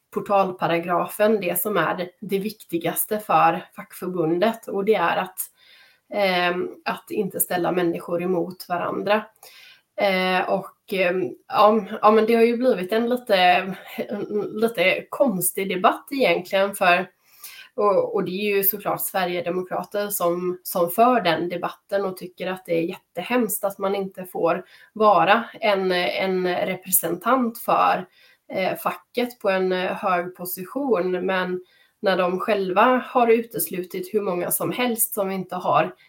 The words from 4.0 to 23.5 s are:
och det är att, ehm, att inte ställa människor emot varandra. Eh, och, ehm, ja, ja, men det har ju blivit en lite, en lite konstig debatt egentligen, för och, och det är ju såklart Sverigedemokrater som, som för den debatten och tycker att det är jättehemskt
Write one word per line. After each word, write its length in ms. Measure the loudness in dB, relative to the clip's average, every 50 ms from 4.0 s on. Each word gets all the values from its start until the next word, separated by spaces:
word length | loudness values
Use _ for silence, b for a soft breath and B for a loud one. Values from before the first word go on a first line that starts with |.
| -10 -6 -4 -2 0 0 2 2 2 0 0 -2 -6 -8
och 180 | -4 -2 2
det 100 | 2 2
är 220 | 2 2 0 0 0
att, 220 | -2 -4 -6 -10 -12 -12 b b b b b b b b b b b -8 -2
ehm, 560 | 0 0 2 2 2 2 0 0 -2 -4 -6 -8 -8 -6
att 260 | -6 -6 -6 -8 -8
inte 280 | -4 -2 -2 -2 -2 -4
ställa 320 | -4 -2 0 0 0 0
människor 500 | 0 0 0 0 -2 -4 -6 -6 -4 -4
emot 480 | -2 0 0 -2 -2 -4 -6 -12 -8 -6
varandra. 560 | -6 -4 -4 -4 -4 -4 -2 0 0 0 -2 -4 B B B B B B B B B B B _ _
Eh, 540 | -2 0 0 0 0 0 0 0 0 0 0
och, 440 | -2 -4 -4 -6 -16 _ _ -6 -2
ehm, 420 | 0 0 2 2 0 -2 -4 -6 -10 _ -2
ja, 380 | 4 6 6 8 6 6 2 -2 -4 2
ja, 100 | 4 6
men 140 | 6 6 6
det 100 | 4 4
har 80 | 6 6
ju 140 | 4 4 4
blivit 340 | 2 2 2 2 0 -2
en 180 | 0 0 0 0
lite, 280 | 0 -2 0 2 4 6 6 6 6 6 2 -2 -8 B B B B
en 540 | B -8 -6 -6 -8 -6 -4 -4 -4 -4 -4 -4
lite 520 | -2 -2 0 2 2 2 2 2 0 -2 -4
konstig 600 | 0 2 2 2 2 0 -2 -2 -2 -2 -2 -2
debatt 380 | -2 2 2 2 0 0 -6 -8
egentligen, 640 | -2 0 2 2 2 0 -2 -2 0 0 0 0 -2
för 320 | 0 2 4 4 2 2 -4 B B B B B B B B B B B B B 0
och, 380 | 2 2 4 2 2 0 0
och 80 | -2 -2
det 80 | -2
är 240 | -4 -2 -2 0 0
ju 80 | 0 0
såklart 380 | 0 -2 -2 -4 -4 -4 -4
Sverigedemokrater 1040 | -4 -4 -4 -2 -2 -2 -2 -4 -4 -4 -4 -4 -6 -6 -6 -8 -8 -6 -6 -6 -4 -4
som, 520 | -4 -2 -2 0 0 -2 -2 -4 -6 -6 -8
som 260 | -6 -2 -2 -2 0
för 320 | 2 4 4 6 4 4
den 280 | 2 2 0 0 0 -4
debatten 560 | -4 -6 -6 -8 -10 -10 _ -6 -4 -2 -2
och 120 | -4 -6 -8
tycker 300 | -12 -16 -12 -10 -8 -8
att 180 | -8 -8 -6
det 80 | -2 -2
är 80 | 0
jättehemskt 840 | 0 -2 -4 -8 _ _ -10 -10 -6 -2 0 0 0 0